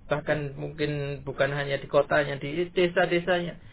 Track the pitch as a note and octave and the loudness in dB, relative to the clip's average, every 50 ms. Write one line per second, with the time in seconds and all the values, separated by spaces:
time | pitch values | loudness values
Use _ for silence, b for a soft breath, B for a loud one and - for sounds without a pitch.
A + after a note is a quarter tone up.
0 | - - C#3+ D3+ D#3 D#3 D3+ D3+ C#3+ C#3 C#3 C#3+ D3 C#3+ D3+ D3+ D3 D3 D3 D3 | -4 -4 -2 -2 0 -2 -2 -2 -2 -6 -6 -8 -10 -10 -4 -4 -2 -2 -2 -2
1 | C#3+ C#3+ C#3+ C3+ - C#3 C3 - C3+ C#3 C#3+ C#3+ C#3 C#3+ C#3 C3 C3+ B2 - C#3+ | -4 -4 -6 -6 -8 -8 0 0 0 0 2 -2 -2 -2 -4 -4 -2 2 4 4
2 | C#3+ - D3+ D3+ C#3+ C#3+ C#3+ C#3 D3 C#3 D3+ F3 F3 F3 - F#3+ F3 F3 F3 F#3+ | 4 6 2 2 2 0 -4 -4 -6 -4 -2 -2 -4 0 2 2 2 4 4 2
3 | F3 E3+ F3 E3+ F3 F#3 F3+ F3 F3 D#3+ - B B B | 4 4 2 0 2 2 2 2 0 -4 -8 B B B